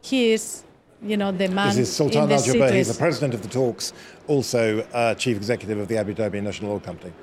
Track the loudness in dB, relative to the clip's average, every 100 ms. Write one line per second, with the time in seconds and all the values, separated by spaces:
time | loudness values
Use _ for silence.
0 | -2 0 2 2 -2 -14 -18 _ _ _
1 | -4 -2 -2 0 0 2 2 2 0 0
2 | 2 4 4 4 4 4 4 4 2 0
3 | 0 0 -2 -2 -4 0 0 -2 -10 -12
4 | -20 -20 -2 0 2 2 2 0 -2 0
5 | 0 2 0 -2 -2 -4 -2 -4 -2 -2
6 | -2 -2 -2 -2 -6 -6 -6 -6 -6 -12
7 | -14 -18